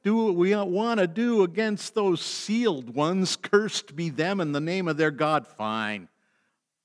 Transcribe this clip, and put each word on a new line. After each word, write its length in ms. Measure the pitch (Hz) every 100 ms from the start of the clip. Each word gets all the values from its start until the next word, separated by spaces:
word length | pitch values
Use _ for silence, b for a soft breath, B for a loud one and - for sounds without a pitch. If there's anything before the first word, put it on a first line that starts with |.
do 140 | 202 226
what 180 | 220
we 220 | 175 185 208
want 420 | 196 185 233 220
to 80 | 180
do 380 | 170 240 226
against 500 | 175 180 220 208 -
those 260 | 220 196 170
sealed 720 | - - - 226 233 143 120
ones. 440 | 120 156 190 185 -
Cursed 580 | - 208 214 - -
be 140 | 143 165
them 320 | 135 175 196
in 100 | 156
the 100 | 143
name 280 | 160 190 170
of 80 | 151
their 160 | 156
God. 340 | 139 151 151 -
Fine. 640 | - 110 110 107 104 85 _ _ _ _ _ _ _